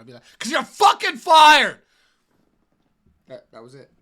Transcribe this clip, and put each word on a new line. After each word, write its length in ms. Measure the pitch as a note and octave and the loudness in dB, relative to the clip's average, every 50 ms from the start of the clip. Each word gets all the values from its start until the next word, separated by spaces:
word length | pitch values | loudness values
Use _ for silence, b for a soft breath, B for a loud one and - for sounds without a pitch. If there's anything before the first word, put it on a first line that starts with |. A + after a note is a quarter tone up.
I'd 60 | A#2 | _
be 60 | A#2+ B2 | -20 -20
like, 100 | A#2 b b b b | -20 b b b b
Cause 120 | - A3 | -16 -10
you're 120 | C#4+ D4+ B3+ | -8 -8 -10
fucking 540 | - _ - G#4 - - - - G4 E4+ | -10 _ -2 -2 -2 -2 -2 -8 -12 -12
fired! 600 | B3 - F4+ D#4+ D#4+ D#4 D4+ D4+ C#4+ B3 G3 C#3 _ _ _ _ _ _ _ _ _ _ _ _ _ _ _ _ _ _ _ _ _ _ _ _ _ _ _ _ _ _ | -10 -4 0 2 4 4 4 4 2 0 -4 -8 _ _ _ _ _ _ _ _ _ _ _ _ _ _ _ _ _ _ _ _ _ _ _ _ _ _ _ _ _ _
That, 220 | _ C3 A#2+ _ _ | _ -20 -20 _ _
that 120 | _ A#2 A2+ | _ -20 -20
was 120 | B2 C3 | -20 -20
it. 140 | C#3 B2 _ _ _ | -20 -20 _ _ _